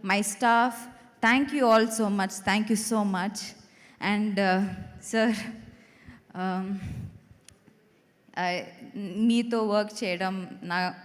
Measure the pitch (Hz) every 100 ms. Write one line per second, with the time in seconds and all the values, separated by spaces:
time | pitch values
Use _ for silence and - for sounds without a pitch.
0 | 202 202 208 - 240 233 247 247 - -
1 | - _ 226 254 277 294 247 226 226 226
2 | 208 202 190 - - 202 214 214 220 220
3 | 208 185 196 - - - - _ - -
4 | 190 208 214 196 190 185 196 - - -
5 | - 226 226 208 - - - - - _
6 | - - _ 180 185 185 185 196 - -
7 | - - _ - - _ _ _ _ _
8 | _ _ _ - 180 180 110 - - -
9 | 196 180 226 233 233 233 220 208 208 208
10 | 208 175 185 190 180 - 175 175 180 175